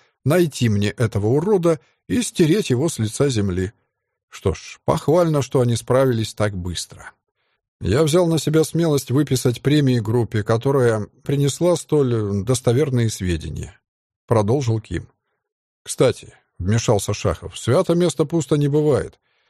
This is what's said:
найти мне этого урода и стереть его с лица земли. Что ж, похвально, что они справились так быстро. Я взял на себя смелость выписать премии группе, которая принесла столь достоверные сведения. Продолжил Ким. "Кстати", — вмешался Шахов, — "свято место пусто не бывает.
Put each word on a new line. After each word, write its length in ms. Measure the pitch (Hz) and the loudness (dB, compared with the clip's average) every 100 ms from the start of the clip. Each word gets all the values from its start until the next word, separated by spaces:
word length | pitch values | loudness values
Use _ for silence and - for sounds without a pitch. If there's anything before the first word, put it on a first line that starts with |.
| _ _ 127 | _ _ 0
найти 420 | 175 170 - 120 | 2 2 0 0
мне 220 | 101 101 | 2 -2
этого 380 | - 110 104 104 | -2 -2 0 0
урода 520 | 139 180 202 170 156 - _ - | 0 2 2 2 0 -4 _ -4
и 140 | 190 | -4
стереть 480 | - - 156 202 - | -2 0 2 2 2
его 220 | 123 160 | 0 0
с 80 | - | -2
лица 320 | 107 - 143 | -4 0 0
земли. 420 | 117 101 90 95 - _ _ _ _ _ | 0 0 -2 -4 -6 _ _ _ _ _
Что 260 | - - | -6 -4
ж, 260 | - - - | -4 -10 -10
похвально, 580 | - 151 - 170 170 147 | -4 -2 0 2 2 0
что 180 | 127 135 | -2 0
они 160 | 120 117 | 0 -2
справились 580 | - 127 135 113 107 | 0 2 2 0 -4
так 220 | - 104 98 | -4 -4 -4
быстро. 560 | 90 85 - - - _ _ _ _ _ _ _ | -8 -8 -12 -16 -20 _ _ _ _ _ _ _
Я 220 | 92 120 | -2 2
взял 240 | 156 170 170 | 2 2 2
на 120 | 165 | 0
себя 260 | - 156 | 2 2
смелость 460 | 156 160 165 143 - | 2 0 0 0 0
выписать 520 | 127 151 127 127 120 | 0 0 0 0 -2
премии 380 | 135 151 135 123 | 0 2 2 2
группе, 420 | 107 120 110 107 | 0 -2 0 -2
которая 680 | 101 117 135 139 120 110 101 _ | 0 0 0 2 2 0 -4 _
принесла 540 | - 143 143 - 175 170 | -4 0 0 0 0 0
столь 680 | - 151 131 117 104 101 | 0 0 2 0 -2 -2
достоверные 640 | 95 127 - 120 147 127 113 | -2 0 2 2 2 0 0
сведения. 680 | - 90 82 80 80 76 - _ _ _ _ _ | -2 -2 -2 -4 -10 -12 -16 _ _ _ _ _
Продолжил 540 | 117 104 139 120 113 | 0 2 0 0 -4
Ким. 280 | - 85 - _ _ _ _ _ _ _ | -4 -10 -10 _ _ _ _ _ _ _
"Кстати", — 520 | - - 135 - - - _ _ | -16 0 0 0 -10 -20 _ _
вмешался 560 | 87 117 - 104 - | -2 0 2 0 0
Шахов, — 440 | 104 101 80 85 - | -4 -4 -4 -8 -8
"свято 360 | - 147 180 | 0 0 2
место 300 | 170 175 - | 2 0 0
пусто 320 | 151 165 - 151 | -2 -2 0 0
не 120 | 143 | 2
бывает. 520 | 147 151 120 - - _ _ | 2 2 0 -2 -12 _ _